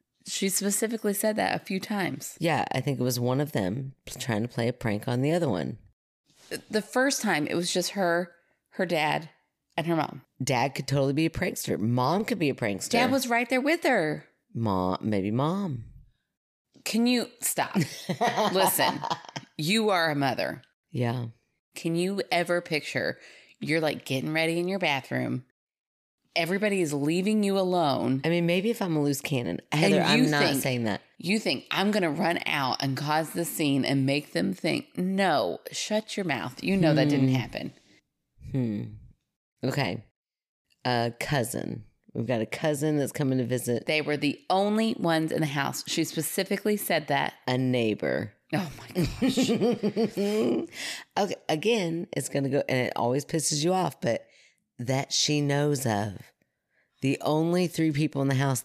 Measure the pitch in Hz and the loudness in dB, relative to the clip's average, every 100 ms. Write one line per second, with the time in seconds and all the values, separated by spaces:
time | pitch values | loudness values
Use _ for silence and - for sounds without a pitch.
0 | _ _ - - 196 185 190 196 220 226 | _ _ -10 -2 0 0 0 0 -2 -2
1 | 208 202 214 214 190 - - 190 - 208 | -2 0 0 0 0 -2 -2 -6 -4 -2
2 | 175 - - - 165 143 - 135 135 131 | -2 -4 -10 -4 0 0 0 -2 -2 0
3 | 123 120 120 131 147 139 92 117 135 - | 0 0 0 0 0 -2 -2 -2 -8 -12
4 | - - - 107 120 - 117 120 117 104 | -16 -10 -4 -2 -2 -2 -2 -2 -2 -2
5 | - 123 139 175 151 90 67 117 - _ | -2 0 2 2 0 0 -4 -8 -16 _
6 | _ _ _ _ - - - 214 208 254 | _ _ _ _ -14 -14 -4 -4 0 2
7 | 269 269 214 156 151 - 175 180 175 202 | 2 2 0 0 2 0 0 0 -2 0
8 | 175 170 180 - _ _ _ - 180 170 | 2 2 0 -8 _ _ _ -6 -2 2
9 | 151 147 160 - _ _ _ - 160 165 | 2 0 -4 -16 _ _ _ -4 0 0
10 | 147 131 - _ 131 123 139 - 139 143 | 0 -4 -20 _ -2 2 0 -2 -2 2
11 | 135 139 160 - 180 - - 82 107 123 | 2 2 0 0 -4 -4 -4 -2 0 2
12 | 123 180 214 208 151 123 113 95 - 233 | 2 2 0 0 0 0 -2 -2 0 2
13 | 247 269 254 233 247 254 269 339 330 240 | 4 2 2 0 0 0 2 2 2 2
14 | 156 151 - _ _ - 113 95 92 92 | 2 -2 -8 _ _ -2 0 2 2 0
15 | 104 104 95 117 147 190 196 123 110 - | 0 0 0 0 0 0 -4 -6 -10 -18
16 | - _ _ _ _ _ _ - - 214 | -20 _ _ _ _ _ _ -12 -4 2
17 | 240 247 - - - - 135 202 143 - | 2 2 -2 -6 -4 -2 0 2 0 -2
18 | - 170 233 - 208 180 190 - 139 151 | -8 -2 0 2 2 4 2 4 0 0
19 | 147 - - - - - 151 220 214 185 | -4 -6 -6 -14 -14 -6 0 2 2 2
20 | 165 147 135 117 76 - - _ _ 131 | 2 2 0 0 -4 -6 -14 _ _ -2
21 | 120 123 120 - _ _ _ - 170 165 | -2 -2 -6 -10 _ _ _ -8 -2 0
22 | 180 196 - 175 170 175 175 156 - - | 0 -2 0 0 2 -2 0 -4 -2 -2
23 | 80 - - - - _ 139 156 156 - | -2 -4 -12 -20 -20 _ -2 0 0 -4
24 | - 131 143 160 165 170 175 196 175 139 | -4 -4 -2 0 0 0 -2 -2 0 -2
25 | - 131 123 127 - _ _ _ _ _ | -2 -4 -4 -6 -8 _ _ _ _ _
26 | _ _ _ 170 165 190 208 196 165 143 | _ _ _ -4 -2 0 0 0 0 0
27 | 143 170 190 214 202 196 185 180 156 123 | 0 0 2 2 2 0 2 2 2 2
28 | 110 131 156 170 170 175 208 226 190 156 | 0 0 0 0 2 2 0 -2 0 0
29 | 143 139 - 135 120 85 - 147 190 - | 0 0 -2 -2 -2 -6 -4 2 4 4
30 | - 147 - 147 143 139 139 127 113 95 | 4 4 4 4 2 2 0 0 0 -2
31 | - _ 170 214 214 131 - 147 196 208 | -8 _ -2 0 0 -4 -2 0 2 2
32 | 170 151 160 170 - 147 131 - 139 131 | 0 0 0 0 -2 0 0 0 -2 -2
33 | 147 156 156 139 131 - 151 139 - 139 | 0 0 0 -4 -4 0 2 2 2 2
34 | 135 143 147 165 - - 160 139 - - | 2 0 -2 -2 -2 -2 -2 -2 -4 -4
35 | 185 190 190 147 92 - - - - 214 | -2 2 2 2 2 -2 -8 -8 -2 -2
36 | - - 180 131 85 - - 190 170 147 | -2 -6 -2 -2 -4 -6 0 2 4 4
37 | 147 143 135 127 117 - - - _ _ | 4 4 4 2 0 -6 -8 -12 _ _
38 | _ _ _ _ - 135 117 104 117 104 | _ _ _ _ -6 -4 -2 -4 -8 -12
39 | - - _ _ _ _ 123 143 120 104 | -20 -20 _ _ _ _ -4 -2 -2 -4
40 | - _ _ _ _ _ _ _ 127 120 | -10 _ _ _ _ _ _ _ 0 0
41 | 117 117 - 143 117 - 50 120 107 _ | 0 -2 -2 0 0 -4 -6 -8 -12 _
42 | - - 117 120 110 - 160 147 156 151 | -10 -6 -2 0 -2 -2 -2 0 2 2
43 | 127 - 143 131 120 127 120 120 - 156 | 0 0 0 2 0 -2 0 -2 0 0
44 | 147 147 147 - - 185 202 214 226 - | 0 0 0 -2 0 2 4 2 2 0
45 | 170 160 160 - 156 143 139 - - - | 2 2 2 0 0 0 -2 -4 -4 -2
46 | 156 - 151 - 190 196 214 208 - 170 | -2 -2 -4 -4 -2 -2 0 -2 0 0
47 | 151 139 147 - - 127 131 127 113 101 | 2 0 0 -4 -2 0 2 2 2 0
48 | 73 65 104 - _ 151 170 - - - | 0 -2 -4 -10 _ -4 -4 -10 -8 -2
49 | 151 - 254 - 254 226 220 226 208 208 | -2 0 0 2 2 2 2 2 0 0
50 | 214 196 202 214 233 - 339 - - - | -2 0 0 0 2 0 -4 -10 -10 -10
51 | - - 196 - - 156 202 233 170 165 | -8 -2 -2 -4 -2 -2 2 0 0 -2
52 | 180 - 135 143 139 135 - 127 120 - | -4 -6 -4 -2 0 0 0 0 0 0
53 | 120 135 143 165 147 151 156 185 165 - | 0 0 -2 -2 -2 0 0 2 0 -2
54 | - 113 - - - _ _ _ 120 131 | -2 -2 -4 -20 -20 _ _ _ -2 -2
55 | - - - 151 143 143 147 143 131 104 | 0 0 2 2 2 2 2 2 0 0
56 | 104 92 - _ _ _ _ _ _ _ | 0 -6 -16 _ _ _ _ _ _ _
57 | 139 - - 151 165 175 180 - 160 143 | -2 0 2 2 2 2 2 2 0 2
58 | 151 139 139 131 139 131 | 0 0 0 2 2 0